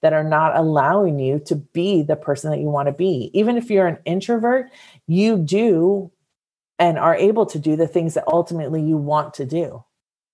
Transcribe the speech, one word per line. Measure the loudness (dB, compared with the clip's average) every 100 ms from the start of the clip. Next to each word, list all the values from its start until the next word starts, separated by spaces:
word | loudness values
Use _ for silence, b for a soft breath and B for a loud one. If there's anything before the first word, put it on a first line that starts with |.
That | 0
are | 2
not | 0 2 2
allowing | 2 2 2 2 2 0 0
you | -2 -2
to | -4 -6
be | -6 -4 0 0
the | 0 -2
person | -4 -4 -4
that | -4
you | -2
want | -2 -2
to |
be? | -2 0 -2 -2
Even | 0 0 0
if | 0
you're | 0 2
an | -2
introvert, | -4 -4 -2 -2 0 0 -2 B B B -2
you | 2 2 2
do | 0 0 2 2 2 0 -4 _ _ _ _ _ _ 0
and | 2 2
are | 2 4
able | 4 2 0
to | -2
do | -2 0
the | 0
things | 0 -2
that | -2 0
ultimately | 0 0 -4 -4 -2
you | 0 0
want | 0 -2 -2
to | -6 -6
do. | -4 -6 -8 -20 _ _ _ _